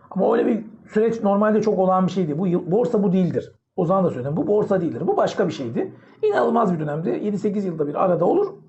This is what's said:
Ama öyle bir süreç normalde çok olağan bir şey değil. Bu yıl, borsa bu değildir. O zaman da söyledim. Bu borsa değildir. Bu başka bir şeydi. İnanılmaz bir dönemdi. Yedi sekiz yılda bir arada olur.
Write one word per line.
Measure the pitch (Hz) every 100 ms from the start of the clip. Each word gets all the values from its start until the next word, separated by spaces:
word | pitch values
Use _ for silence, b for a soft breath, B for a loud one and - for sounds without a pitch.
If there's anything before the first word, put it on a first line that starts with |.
| B
Ama | 185 196 233
öyle | 247
bir | 220 - - -
süreç | 214 226 226
normalde | 214 202 214 214
çok | 214 185
olağan | 185 185 180
bir |
şey | 190 160
değil. | 151
Bu | 190
yıl, | 175 160
borsa | 202 247 220
bu | 196
değildir. | 185 170 123 - - _ -
O | 160
zaman | 190 170
da |
söyledim. | 127 135 170
Bu | 190
borsa | 208 196 190
değildir. | 160 120 190
Bu | 415
başka | 208 - 180
bir |
şeydi. | - 123 160 381 B B B
İnanılmaz | - 202 233 226 208
bir | 165
dönemdi. | 151 151 196
Yedi | - 208 208
sekiz | 214 202 190
yılda | 160 143
bir | -
arada | 185 156 185
olur. | 339 403 -